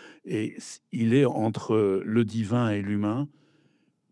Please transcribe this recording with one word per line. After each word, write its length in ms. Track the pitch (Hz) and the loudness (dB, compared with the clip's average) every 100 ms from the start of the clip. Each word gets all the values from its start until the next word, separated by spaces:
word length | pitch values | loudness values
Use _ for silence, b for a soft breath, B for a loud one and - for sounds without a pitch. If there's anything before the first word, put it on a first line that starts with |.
| B B - | B B -8
et 300 | 110 107 - | -4 -4 -8
s-, 240 | - - _ | -16 -18 _
il 220 | - 113 | -2 2
est 120 | 131 131 | 4 4
entre 760 | 113 110 - - 110 101 95 | 2 -2 -2 0 2 2 0
le 220 | - 110 110 | 0 0 0
divin 440 | 113 101 120 113 | 0 -2 0 0
et 100 | 104 | 0
l'humain, 480 | 101 101 104 120 147 b b b b b b _ _ | -2 -2 -2 -2 -4 b b b b b b _ _